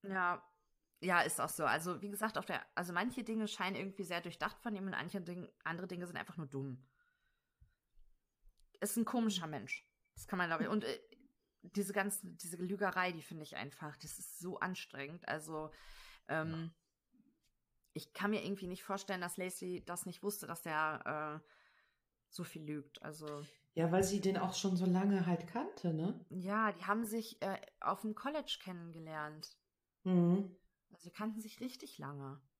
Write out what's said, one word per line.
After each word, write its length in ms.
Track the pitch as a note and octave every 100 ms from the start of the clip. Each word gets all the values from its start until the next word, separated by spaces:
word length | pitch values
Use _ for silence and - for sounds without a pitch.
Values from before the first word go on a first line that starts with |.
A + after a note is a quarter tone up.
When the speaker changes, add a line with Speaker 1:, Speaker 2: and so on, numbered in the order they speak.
Speaker 1:
Ja. 400 | G3+ F#3+ F3 F3+ - _ _ _ _ _
Ja, 200 | F3+ F3
ist 200 | C#3 -
auch 80 | C#3
so. 160 | - D3
Also, 360 | C#3 E3+ E3+
wie 80 | G3+
gesagt, 280 | G3+ A3 -
auf 80 | -
der, 160 | D#3+ - -
also 180 | F3
manche 300 | F3 A#3 B3
Dinge 240 | A3 A3 G#3
scheinen 280 | - F#3 G3
irgendwie 280 | G3 F#3+
sehr 180 | F#3 F3
durchdacht 360 | F3 E3 F3+ -
von 140 | A#3+ G3+
ihm 100 | F#3+
und 60 |
manche 280 | - F3 G3+
Ding-, 280 | E3+ F3 - _
andere 240 | D#3 E3+ F3+
Dinge 180 | F3 F3
sind 100 | D3+
einfach 200 | - E3
nur 100 | C#3+
dumm. 380 | C3+ C#3 B2+ - _ _ _ _ _ _ _ - _ _ - - _ _ _ - _ _ _
Ist 180 | G#3 A#3
ein 80 | A3
komischer 420 | B3 A3+ F#3 E3
Mensch. 400 | D3 G#2 - _ _ _ -
Das 120 | -
kann 100 | F#3
man, 100 | F3
glaub 140 | E3
ich, 60 | -
und, 160 | G#3+
äh, 160 | B2 B2 - - - _ _ _
diese 320 | F3 G3+ F#3+
ganzen, 440 | G3+ G3 - F#3 E3+
diese 200 | F3 E3+
Lügerei, 540 | F3+ G3 F#3+ F#3 F#3
die 100 | E3
finde 200 | - D#3+
ich 120 | D3+ -
einfach, 420 | C3 - D3+ D3
das 220 | D3 -
ist 200 | - -
so 200 | F3 -
anstrengend. 680 | F3+ F3+ - D3 C#3 E3+ -
Also, 440 | D#3 D#3 D#3 D#3 - - - - - -
ähm, 240 | D#3+ D#3+
Speaker 2:
Ja. 180 | E3 E3 - _ _ _ _ _ _ _ _ _ _ _
Speaker 1:
ich 200 | D#3 -
kann 180 | - G3+
mir 120 | G#3+
irgendwie 240 | F3 G3 F#3
nicht 160 | F#3
vorstellen, 380 | - G3 - F#3
dass 160 | F3 -
Lacey 460 | F#3 - F#3 F3+ -
das 200 | F3 F3+
nicht 160 | F3+
wusste, 240 | G3+ G3+ -
dass 140 | E3
der, 800 | E3+ D#3 D#3 D#3 - D3+ D3+ D3+
äh, 60 | - - _ _ _ _ _ _ _
so 140 | -
viel 200 | E3 D#3
lügt. 380 | D3+ D3+ C#3 -
Also 400 | D#3 D#3 D3+ D3 D3+ - _
Speaker 3:
Ja, 180 | - E3
weil 120 | F#3
sie 180 | F#3 G3
den 160 | F#3+ G3
auch 160 | F3+
schon 220 | - F#3+ F3+
so 80 | F#3
lange 400 | F3+ G3+ G3 F3
halt 220 | E3+ -
kannte, 460 | A#3 F4 - F3
ne? 320 | D#3 F3 B3 -
Speaker 1:
Ja, 420 | F#3 F#3 G#3 A3
die 140 | - F#3
haben 200 | G#3+ A3+
sich, 360 | A3+ A3 -
äh, 180 | G3 F#3+ - _
auf 220 | - G3
dem 120 | G#3+ G#3+
College 420 | C#4 D4+ - -
kennengelernt. 960 | - F3+ E3+ E3 D#3+ D#3 D3+ D#3 - - _ _ _ _
Speaker 3:
Mhm. 520 | F#3 F3+ E3+ F#3 G3 - _ _ _
Speaker 1:
Also, 120 | - E3+
sie 60 |
kannten 300 | - G#3+ G#3+
sich 180 | G#3+ -
richtig 360 | B3+ - - -
lange. 420 | C#3+ C#3+ C#3 C#3 _